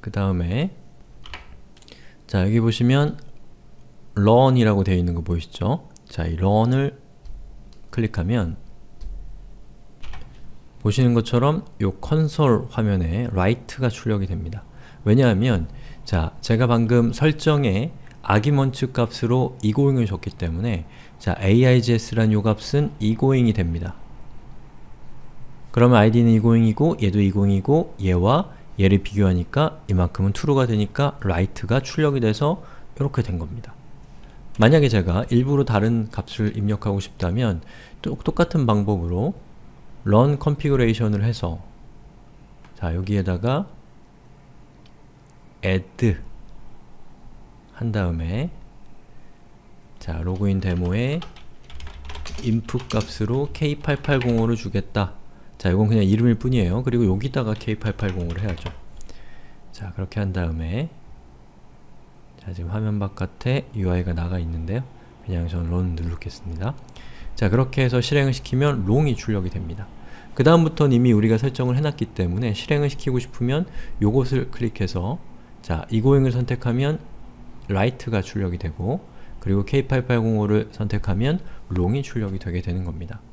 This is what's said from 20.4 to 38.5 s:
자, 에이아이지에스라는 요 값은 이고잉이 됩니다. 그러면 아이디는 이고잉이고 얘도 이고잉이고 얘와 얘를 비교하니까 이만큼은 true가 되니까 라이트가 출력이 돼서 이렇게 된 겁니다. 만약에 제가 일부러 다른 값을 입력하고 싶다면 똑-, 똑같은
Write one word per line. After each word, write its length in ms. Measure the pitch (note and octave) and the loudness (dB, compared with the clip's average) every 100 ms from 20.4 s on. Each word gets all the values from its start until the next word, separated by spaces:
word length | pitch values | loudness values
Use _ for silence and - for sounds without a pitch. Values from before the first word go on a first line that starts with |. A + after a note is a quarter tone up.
| E2+ D#2+ A#2 F#2 D#2+ - - - | -4 -2 -2 -4 -6 -18 -20 -6
자, 160 | - F2 | -4 0
에이아이지에스라는 920 | G2 A2+ B2+ B2+ A2+ A#2 - A2 A2 | 4 6 8 6 4 0 0 0 2
요 80 | G#2+ | 4
값은 500 | G#2+ G#2+ - C#3+ D3 - | 2 0 0 0 0 -2
이고잉이 540 | G#2+ A2 C3+ C3 A#2+ | -2 2 2 4 4
됩니다. 420 | G#2 E2+ E2+ F2+ - - - - - - - - - - - - - - - - - - | 2 0 -2 -6 -10 -14 -14 -14 -14 -14 -16 -16 -18 -16 -14 -12 -12 -12 -12 -12 -12 -4
그러면 260 | - B2 A#2+ | 6 8 10
아이디는 340 | A2 A#2 A#2 | 8 6 6
이고잉이고 680 | A2+ A#2 A#2 A2+ G#2 D#3 - | 6 6 6 4 4 2 2
얘도 200 | G2+ G2+ | 2 4
이고잉이고 720 | G2 G2 G2+ G2 F#2+ D3+ F#3 - | 4 4 4 4 4 2 2 -2
얘와 560 | F#2+ F2 G2 D3 G3 - - - | 0 4 4 2 0 -10 -12 2
얘를 200 | F#2+ G2 | 4 4
비교하니까 840 | - G3 G2 F2+ E2+ C#3+ D#3 - - | 2 2 4 2 0 0 0 -2 -2
이만큼은 460 | F#2 F2 - G2 | 0 2 0 -2
true가 340 | G2+ D3 C3+ B2 | 0 2 2 4
되니까 500 | G#2+ G#2 - C#3+ - | 2 0 0 -2 0
라이트가 580 | G2 E2+ F#2+ - - B2 | -2 0 0 -2 0 0
출력이 400 | C3 - D3+ C#3 | 0 0 0 2
돼서 440 | A2+ G#2+ D3 F3+ - - - | 0 2 0 0 -6 -16 -16
이렇게 280 | - C#3+ - | -4 -2 -2
된 160 | F#2+ F2 | -2 -4
겁니다. 340 | E2 A2+ - - - - - - - - - - | -6 -10 -14 -18 -18 -18 -18 -18 -18 -16 -10 4
만약에 280 | A2 D#3 C#3 | 6 8 6
제가 380 | G#2+ F2+ F2+ - | 4 2 0 2
일부러 340 | A#2+ C3 C#3+ | 2 4 2
다른 440 | C3+ G#2 A2 A#2 G#2+ | 4 2 2 0 -2
값을 440 | - - - G#2+ | -6 -8 -2 -2
입력하고 440 | G#2+ G2+ G#2 G#2+ G2 | 0 -2 -2 -2 -2
싶다면 600 | - - F2+ G#2 A#2+ E2+ - - - - | -4 -4 -2 0 0 -2 -8 -20 -20 -10
똑-, 200 | - - | -8 -4
똑같은 440 | - - E3+ | -2 0 0